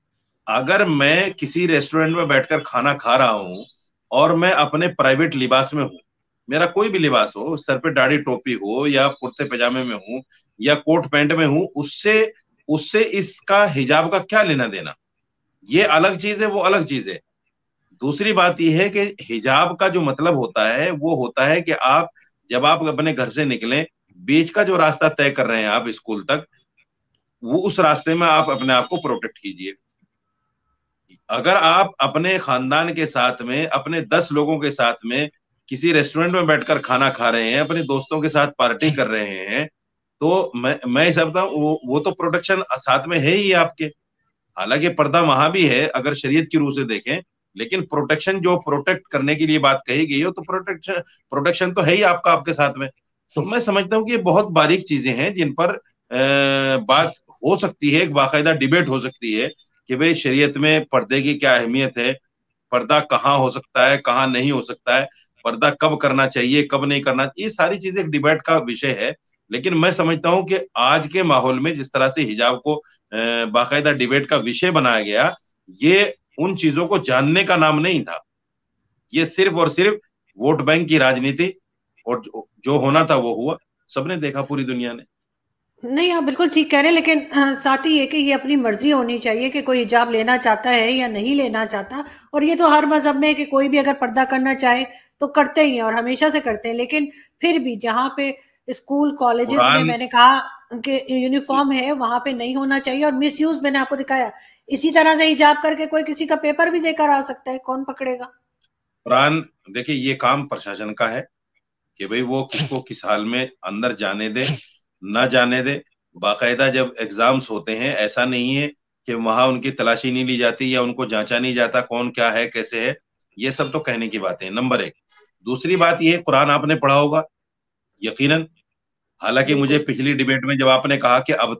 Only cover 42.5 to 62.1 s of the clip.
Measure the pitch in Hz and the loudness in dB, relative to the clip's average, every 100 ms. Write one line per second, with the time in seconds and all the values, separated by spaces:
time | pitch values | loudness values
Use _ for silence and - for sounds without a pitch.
42.5 | 190 - 131 - 135 151 165 143 196 196 | -2 -2 -6 0 0 0 0 2 2 2
43.5 | 180 170 - 156 - _ _ _ _ _ | 2 0 -2 -10 -10 _ _ _ _ _
44.5 | 90 101 143 175 170 143 165 160 131 156 | -8 -2 0 0 0 2 2 4 2 2
45.5 | 185 151 127 151 131 135 139 131 156 160 | 2 2 2 0 -2 -4 -4 0 0 0
46.5 | 156 143 139 120 104 120 170 - _ _ | 0 0 -2 -4 -4 -4 -8 -8 _ _
47.5 | - 117 185 - 147 143 151 190 196 175 | -12 -6 -6 -4 -4 -2 -2 -2 -2 0
48.5 | 175 156 143 160 185 - 139 139 151 156 | 0 0 -2 -2 -4 -4 -4 -2 0 0
49.5 | 156 139 131 - 139 156 139 180 180 165 | 2 2 0 -2 -2 -2 -2 -2 -6 -8
50.5 | 185 185 170 190 180 - _ _ 135 156 | -6 -6 -10 -6 -8 -8 _ _ -4 -2
51.5 | 175 185 190 156 190 196 175 175 165 165 | 0 -2 0 2 4 4 2 2 2 0
52.5 | 160 143 135 135 - _ _ _ 151 180 | 0 0 -2 -10 -12 _ _ _ -6 -2
53.5 | 240 226 196 185 220 220 226 185 175 214 | -2 0 0 0 -2 0 -2 2 2 2
54.5 | 160 151 185 - 143 127 120 175 185 139 | 2 4 2 0 -2 -2 -2 -2 -2 -4
55.5 | 160 175 - - _ _ 123 135 139 139 | 0 -2 -2 -10 _ _ 0 2 2 2
56.5 | 135 135 131 107 139 165 - _ _ 139 | 2 0 0 2 2 2 -4 _ _ -2
57.5 | 190 196 - 147 156 180 143 135 151 156 | 0 -2 -2 0 2 2 2 2 2 2
58.5 | 151 135 175 170 131 127 - 117 107 139 | 2 2 2 2 -2 -4 -8 -4 -2 -4
59.5 | - _ _ - 127 160 160 131 135 143 | -8 _ _ -8 0 0 0 0 2 0
60.5 | 139 151 156 156 127 107 135 135 147 139 | 2 2 2 2 -2 0 -2 0 0 2
61.5 | 123 117 131 135 120 123 | 2 2 -2 -2 -2 -4